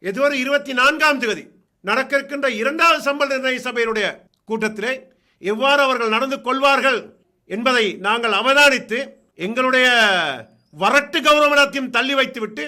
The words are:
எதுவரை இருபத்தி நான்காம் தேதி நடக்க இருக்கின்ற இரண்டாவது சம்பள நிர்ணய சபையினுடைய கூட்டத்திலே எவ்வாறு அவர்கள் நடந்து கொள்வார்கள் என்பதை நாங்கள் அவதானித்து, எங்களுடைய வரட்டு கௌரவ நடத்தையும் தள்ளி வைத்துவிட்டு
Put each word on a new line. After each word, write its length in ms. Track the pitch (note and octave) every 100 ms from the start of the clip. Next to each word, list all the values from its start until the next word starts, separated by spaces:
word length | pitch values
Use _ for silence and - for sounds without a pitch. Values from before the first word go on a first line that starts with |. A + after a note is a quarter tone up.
எதுவரை 320 | F#3 G3+ C#4+ C#4
இருபத்தி 340 | B3+ C#4+ C#4
நான்காம் 460 | B3+ C4 D4 D4+ C#4+
தேதி 220 | A#3 F3 - _ _ _
நடக்க 280 | F#3 A#3 C4+
இருக்கின்ற 320 | C#4 C#4 C#4+ C4+
இரண்டாவது 460 | A3 B3+ D#4 E4+ D#4
சம்பள 260 | C#4 C#4+ C#4
நிர்ணய 300 | C4+ C4 B3+
சபையினுடைய 460 | B3+ A#3+ A3+ G#3+ F#3+ - _ _ -
கூட்டத்திலே 440 | A3 G#3+ G#3+ A3 C4 - _ _ _
எவ்வாறு 380 | F3+ A3 C4+ C#4+
அவர்கள் 320 | C4+ B3 A#3 A3
நடந்து 220 | C4 C4+
கொள்வார்கள் 600 | A3+ C4+ C#4 C4+ C4 A#3 - - _ _ _
என்பதை 360 | G3 A#3+ B3 G#3 F3
நாங்கள் 340 | F#3+ A#3 A#3 G3
அவதானித்து, 600 | A#3 C#4 D4 B3+ - A#3 C4+ - _ -
எங்களுடைய 500 | F3+ A#3 C4 C4 B3+ A#3+ G#3+ F#3 D#3 B2+ A2 _ _
வரட்டு 440 | D3 F#3+ C#4 C#4 D#4+
கௌரவ 300 | D4 D4+ D4
நடத்தையும் 420 | C#4+ C#4+ C#4 C4 A#3
தள்ளி 180 | C4
வைத்துவிட்டு 500 | C#4 B3+ B3+ G#3+ G#3+